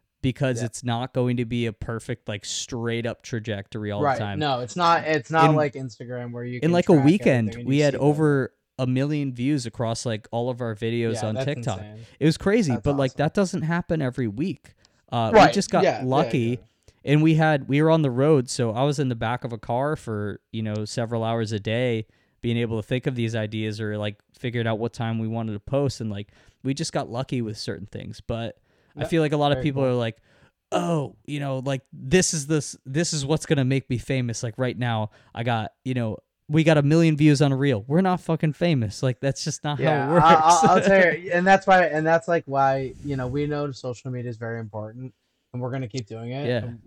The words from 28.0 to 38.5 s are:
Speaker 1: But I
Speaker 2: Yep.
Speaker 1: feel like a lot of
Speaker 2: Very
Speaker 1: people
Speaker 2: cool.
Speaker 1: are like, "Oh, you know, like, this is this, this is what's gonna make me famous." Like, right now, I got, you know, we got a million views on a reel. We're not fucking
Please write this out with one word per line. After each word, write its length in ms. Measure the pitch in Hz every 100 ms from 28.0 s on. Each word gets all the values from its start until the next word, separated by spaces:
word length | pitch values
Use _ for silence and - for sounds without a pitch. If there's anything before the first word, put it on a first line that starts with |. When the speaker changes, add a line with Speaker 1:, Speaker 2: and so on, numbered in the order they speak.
| 95 110 -
Speaker 1:
But 320 | 113 117 - _ _ _ 143
I 40 |
Speaker 2:
Yep. 80 | -
Speaker 1:
feel 120 | 170
like 100 | 151
a 40 | 147
lot 160 | 143
of 40 | 139
Speaker 2:
Very 80 |
Speaker 1:
people 180 | 131 135
Speaker 2:
cool. 80 | 135
Speaker 1:
are 40 |
like, 220 | 123 117 - _ _ _ _ -
"Oh, 420 | - 175 165 135 - -
you 120 | 147
know, 200 | 143 131
like, 240 | 127 135 -
this 420 | 143 127 180 175
is 120 | 165 139
this, 280 | 160 - -
this 280 | - 135 170
is 120 | 156
what's 220 | 139 156 -
gonna 180 | 147
make 240 | 127 135 -
me 80 | 123
famous." 440 | - 131 123 113
Like, 140 | 120 110
right 180 | 127 110
now, 320 | 120 113 107 _ _
I 80 | -
got, 280 | 117 113 110 _
you 100 | -
know, 240 | 127 113 101 _ _ -
we 140 | 151
got 140 | 160 151
a 60 |
million 340 | 143 160 165 151
views 240 | 151 139
on 120 | 147
a 40 | 131
reel. 280 | 139 113 113
We're 140 | 156
not 180 | 190 180
fucking 320 | - 165 160